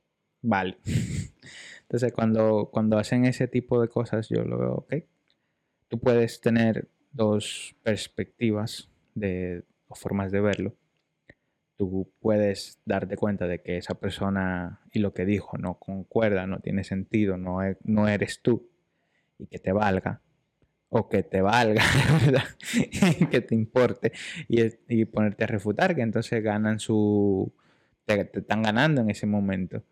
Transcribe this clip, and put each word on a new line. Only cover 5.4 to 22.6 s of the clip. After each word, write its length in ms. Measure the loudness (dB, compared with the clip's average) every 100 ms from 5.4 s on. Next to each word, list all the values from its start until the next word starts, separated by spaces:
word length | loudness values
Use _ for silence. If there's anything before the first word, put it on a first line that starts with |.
| _ _ _ _ -12
Tú 140 | -2
puedes 400 | 2 4 2 0
tener 480 | 2 4 2 0 -6 _ _
dos 640 | -2 0 0 -2 -10 -14 -8
perspectivas 1040 | -2 -2 -4 -8 -10 -2 0 0 -4 -10 -18 _ _
de, 480 | -6 -4 -2 -4 -8 -12 _ -20
o 80 |
formas 380 | -12 -4 -4 0
de 80 | 0
verlo. 340 | 2 0 -4 -8 _ _ _ _ _ _ _ _ _ -6
Tú 340 | -4 -4 -6 _
puedes 600 | 0 2 2 -2 -8 -12
darte 320 | -4 -4 -4 -2
cuenta 300 | -2 0 -2
de 160 | -4
que 140 | -6 -6
esa 180 | -6
persona 840 | -6 -6 -4 -2 -2 -2 -4 -6 -12 _
y 80 | -2
lo 160 | -2
que 100 | -2
dijo 320 | -2 -2 -2 -8
no 160 | -8 -8
concuerda, 680 | -10 -10 -4 0 2 2 -2
no 100 | -6
tiene 240 | -4 -4
sentido, 540 | -4 -6 -2 0 0 0
no 260 | -4 -4
e-, 160 | -4 -4
no 240 | -2 2 2
eres 340 | 2 -2 -4
tú, 260 | 0 0 -2 _ _ _ _ _ _ -20
y 80 | -16
que 140 | -8
te 100 | -2
valga, 480 | 0 2 0 -2 -8 _ _ _ _ _ _ _
o 180 | -2 0
que 140 | -2
te 180 | 0 0
valga, 420 | 4 4 4 4
<laughs> 400 | 2 2 4 4 4
¿verdad? 180 | 4 0 -10